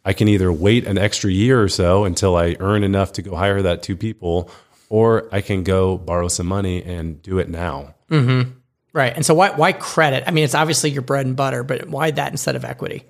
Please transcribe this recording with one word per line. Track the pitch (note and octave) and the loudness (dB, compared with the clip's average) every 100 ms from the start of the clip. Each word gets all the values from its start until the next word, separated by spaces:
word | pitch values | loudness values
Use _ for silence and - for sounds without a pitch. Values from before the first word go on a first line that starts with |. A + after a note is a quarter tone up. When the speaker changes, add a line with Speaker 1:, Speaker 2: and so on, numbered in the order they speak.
| - | -4
Speaker 1:
I | |
can | G2+ G#2+ | 2 4
either | G#2 F#2 | 4 2
wait | D#2+ F#2+ A#2 - | 2 2 2 2
an | G2 | 0
extra | G#2 - G#2 | 0 0 -2
year | F#2+ A2+ C3 | 0 2 4
or | G2+ | 2
so | - F2+ F#2+ | 2 2 4
until | G2+ E2+ G2 F2 | 2 0 2 2
I | E2+ E2+ | 2 0
earn | F#2+ G#2 | 0 0
enough | G2+ G2 F#2+ | 2 0 0
to | - | -4
go | F2+ F2 | -10 -4
hire | G2 G2 | 0 0
that | F#2+ E2+ | 0 -2
two | - F#2 | -4 -6
people, | A2+ A2 F2 E2+ F2 - _ _ - | -6 -6 -2 -2 -4 -10 _ _ -2
or | G#2+ A2+ A2+ - | 2 4 4 0
I | G2 | -4
can | - G2+ | -2 -2
go | F2+ F#2+ F#2+ F2+ | 0 2 2 0
borrow | F2 F2 F2 | -2 -2 -2
some | - F2+ | -2 -2
money | G2 G2 F2+ | -2 -2 -4
and | F2 F2 E2 D2+ | -6 -8 -8 -10
do | - F#2+ | -6 -4
it | F2 | -4
now." | E2+ F2 C#3 C#3+ - - | -4 -6 -6 -10 -18 -2
Speaker 2:
Mm-hmm. | D#3 B2 B2+ B2 - _ _ _ | 0 2 2 -2 -6 _ _ _
Right. | D#3 C3 | -2 -2
And | A#2 D#3 | 0 2
so | |
why, | D#3+ G3 | 4 4
why | D3+ E3 | 4 2
credit? | F#3 - - D#3 C3 B2+ | 0 -2 0 2 2 0
I | |
mean, | D#3+ | 2
it's | D3+ | 2
obviously | D3 D#3 D#3+ D3+ | 2 0 0 -2
your | C#3 | -2
bread | B2+ C#3 C3 | -2 -2 -2
and | B2+ | -2
butter, | C3+ B2+ | -2 -2
but | C3 B2+ - | -4 -6 -6
why | C#3 D#3+ | -4 -2
that | C#3+ C#3 | -2 -4
instead | C3+ - C3 | -4 -4 -4
of | |
equity? | A#2+ C3 - - - | -6 -8 -10 -10 -14